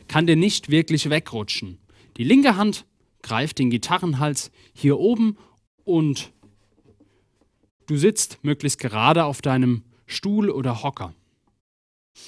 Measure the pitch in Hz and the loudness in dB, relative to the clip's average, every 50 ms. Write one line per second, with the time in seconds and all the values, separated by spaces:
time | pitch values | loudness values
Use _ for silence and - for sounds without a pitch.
0 | - - - 156 170 170 160 160 180 208 196 - - - 143 160 160 - 160 139 | -18 -2 0 2 4 4 4 4 4 2 0 -2 -2 0 0 0 2 2 -2 -2
1 | - 175 151 156 - - 113 110 104 - - - 110 92 90 - _ _ - _ | 0 0 -2 -2 -2 -4 -8 -8 -8 -6 -8 -8 -8 -12 -14 -18 _ _ -20 _
2 | - _ _ - 120 147 240 269 277 269 202 190 208 214 190 - - _ _ _ | -20 _ _ -6 0 4 4 6 6 4 4 2 0 0 -2 -4 -10 _ _ _
3 | _ _ _ _ - - 110 113 139 160 - - 135 123 120 113 - - 175 185 | _ _ _ _ -10 -4 -2 -2 -2 -2 -2 -2 0 0 0 -2 0 -2 -2 0
4 | 185 175 143 127 151 151 143 - - - - _ _ _ _ - - 139 143 - | 0 -2 -2 0 -2 -2 -2 -4 -8 -10 -16 _ _ _ _ -2 0 2 2 4
5 | 175 220 240 220 226 220 208 - - _ _ _ _ _ _ _ _ 202 175 165 | 2 2 2 2 2 0 0 -4 -12 _ _ _ _ _ _ _ _ 0 0 2
6 | 160 147 135 - - - _ _ _ _ _ _ _ _ _ _ _ _ _ _ | 2 0 -2 -4 -8 -14 _ _ _ _ _ _ _ _ _ _ _ _ _ _
7 | _ _ _ _ _ _ _ _ _ _ _ _ _ _ _ _ _ - 151 139 | _ _ _ _ _ _ _ _ _ _ _ _ _ _ _ _ _ -4 -2 2
8 | 151 220 214 - - - - - - 147 147 - - 139 - - - 120 104 107 | 2 2 2 0 -4 -6 -8 -8 -4 -4 -4 -2 -4 -6 -4 -4 -6 -6 -2 0
9 | 113 139 160 170 160 147 135 - - 143 131 127 127 123 120 110 - _ _ _ | 2 4 4 4 2 0 -4 -4 -2 0 0 2 2 2 0 -2 -6 _ _ _
10 | _ - - - - 202 208 214 208 196 - 139 127 131 120 110 - 143 - - | _ -14 -12 -8 -6 -2 -2 0 0 0 -2 -2 -4 -4 -4 -4 -6 -8 -8 -8
11 | 101 85 82 - _ _ _ _ _ _ _ _ _ _ _ _ _ _ _ _ | -12 -14 -16 -20 _ _ _ _ _ _ _ _ _ _ _ _ _ _ _ _
12 | _ _ _ - - | _ _ _ -20 -20